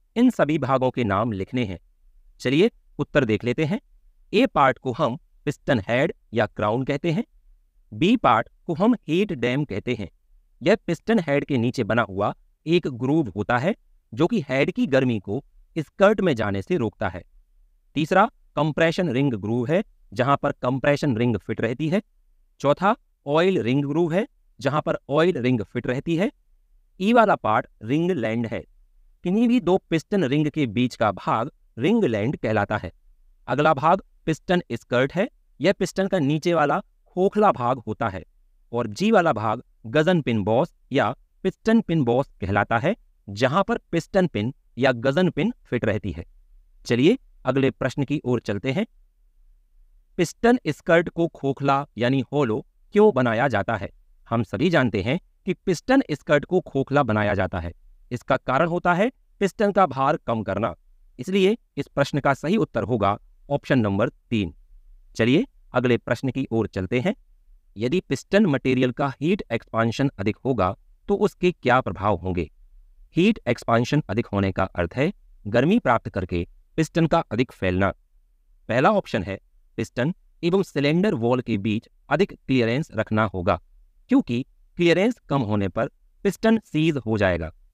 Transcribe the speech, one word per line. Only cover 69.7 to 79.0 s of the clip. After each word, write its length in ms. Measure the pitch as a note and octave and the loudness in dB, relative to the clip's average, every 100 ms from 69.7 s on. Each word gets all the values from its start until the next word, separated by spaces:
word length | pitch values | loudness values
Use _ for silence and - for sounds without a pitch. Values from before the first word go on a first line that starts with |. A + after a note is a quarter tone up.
| A2+ A#2 A2 C3+ - | -2 -2 0 -2 -2
अधिक 180 | G2 - | -6 -4
होगा 300 | B2+ A#2+ F2+ - _ _ - | -2 0 -2 -4 _ _ -4
तो 60 | G3+ | 0
उसके 360 | G3+ - F3+ | 0 0 -2
क्या 280 | - B2 B2+ | 0 0 0
प्रभाव 360 | A#2 E2 G2+ F2+ | 0 -2 -2 -2
होंगे? 340 | F#2 F2 D#2 _ - - - - - E3 | -2 -4 -6 _ -20 -20 -20 -20 -6 0
हीट 220 | G3+ A3 - | 2 2 -2
एक्सपेंशन 540 | B2 - A#2 B2 D3 - | -4 0 0 2 0 0
अधिक 180 | G#2 - | -4 -2
होने 240 | G2+ G2 | 0 0
का 120 | F#2+ F#2+ | 0 -4
अर्थ 280 | - F2 | -2 -4
है 180 | B2 D#3 - - - | -2 -4 -4 -18 -16
गर्मी 340 | G2+ A#2 D3 A3+ | -4 0 2 2
प्राप्त 300 | C3 A2+ - | 2 0 -2
करके 380 | G2 F2+ F2 F2 - _ - | -8 -4 -4 -6 -10 _ -4
पिस्टन 280 | D#3+ E3+ E3 | -2 0 0
का 120 | E3+ - | 0 -2
अधिक 220 | A2 C3+ | -4 -4
फैलना। 380 | - F#2+ F#2 G2 - _ _ _ _ _ _ - | -4 -2 0 -2 -4 _ _ _ _ _ _ -4
पहला 220 | A#2 F3 | 0 2
ऑप्शन 300 | G#3 | 0